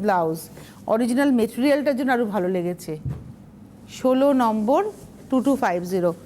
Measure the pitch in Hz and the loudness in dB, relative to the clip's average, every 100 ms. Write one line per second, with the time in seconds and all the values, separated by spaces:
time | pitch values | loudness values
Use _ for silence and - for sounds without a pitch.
0 | 208 185 165 165 - - - - - 220 | 0 2 2 -2 -8 -18 -20 -10 -2 0
1 | 240 254 285 247 226 233 277 285 285 262 | 0 2 2 2 2 0 2 2 2 0
2 | 262 240 226 202 180 185 170 175 - 156 | 0 0 0 -2 -2 -2 -2 -6 -8 -8
3 | - - - - - - - - - - | -8 -10 -12 -20 -20 -20 -20 -20 -20 -4
4 | 262 262 277 269 233 220 214 302 415 - | 0 4 4 4 2 0 2 2 0 -6
5 | - - - 262 233 269 208 175 175 190 | -18 -16 -2 0 2 2 0 -2 -2 0
6 | 175 165 | 0 -2